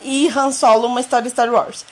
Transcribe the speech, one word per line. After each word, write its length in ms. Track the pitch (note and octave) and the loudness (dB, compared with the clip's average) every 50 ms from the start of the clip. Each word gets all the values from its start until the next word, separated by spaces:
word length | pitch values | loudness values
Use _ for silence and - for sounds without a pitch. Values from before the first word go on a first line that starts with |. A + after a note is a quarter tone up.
| - | -8
e 240 | C4+ C4+ C4+ D4 | -4 -2 0 0
Han 240 | E4+ A3+ C#4 C4+ C#4 | 0 0 0 -2 -2
Solo, 360 | C4+ - D4 A#3 A3 A3 A#3 | 0 2 2 4 4 4 2
uma 120 | A#3+ B3 B3 | 0 -2 -4
história 300 | B3 - B3+ A#3+ A3+ B3 | -2 -2 -2 -2 -2 -2
Star 220 | A#3+ - A#3+ A#3 | -2 -2 0 0
Wars. 340 | A#3+ G3+ - - - - - - | 0 0 0 -2 -8 -16 -20 -20